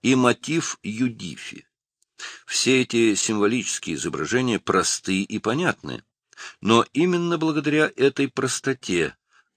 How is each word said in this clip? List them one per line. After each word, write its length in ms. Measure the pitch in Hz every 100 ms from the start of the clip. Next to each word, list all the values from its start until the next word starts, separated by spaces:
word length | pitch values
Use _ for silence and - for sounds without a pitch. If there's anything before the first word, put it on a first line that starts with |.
и 100 | 123 131
мотив 640 | 123 117 - 165 - -
Юдифи. 840 | 98 107 127 113 92 - - - - _ _ _ _ - - - -
Все 360 | - - 131
эти 340 | 123 117 113 98
символические 800 | - 107 104 123 101 - - 76
изображения 640 | 80 71 76 120 127 104
просты 640 | - 92 85 - - 95
и 160 | 98 107
понятны, 640 | 110 131 175 - 71 60 - _ _ - - -
но 240 | 101 117 -
именно 460 | 139 180 175 175 165
благодаря 520 | 160 151 147 151 151 -
этой 320 | 135 135 139
простоте, 880 | - 127 - - 131 - 87 76 - _ _ _